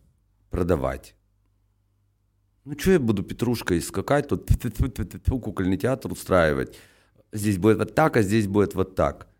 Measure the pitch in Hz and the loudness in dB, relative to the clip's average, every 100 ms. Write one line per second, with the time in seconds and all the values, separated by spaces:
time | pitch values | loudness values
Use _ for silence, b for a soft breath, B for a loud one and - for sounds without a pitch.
0 | _ _ _ _ _ 85 87 82 65 67 | _ _ _ _ _ -2 0 0 -2 -6
1 | - _ _ _ _ _ _ _ _ _ | -12 _ _ _ _ _ _ _ _ _
2 | _ _ _ _ _ _ 139 147 190 185 | _ _ _ _ _ _ -14 -2 2 4
3 | 113 101 90 - 120 117 - 87 - - | 4 0 -4 -4 -2 -2 -2 -4 -2 -6
4 | - 143 143 92 - - 120 - 131 - | 0 0 0 -4 0 0 0 -4 -4 -4
5 | 104 90 - 131 107 90 92 95 117 131 | -8 -6 -4 -4 -4 -4 -2 0 0 -2
6 | - 82 - 92 80 69 64 b b b | -6 -10 0 4 4 0 -4 b b b
7 | b _ _ 107 104 95 107 107 107 - | b _ _ -4 -2 2 4 4 2 0
8 | 156 123 95 113 101 101 98 92 92 - | 2 2 2 2 2 2 2 0 -2 0
9 | 73 - - | -2 -2 -14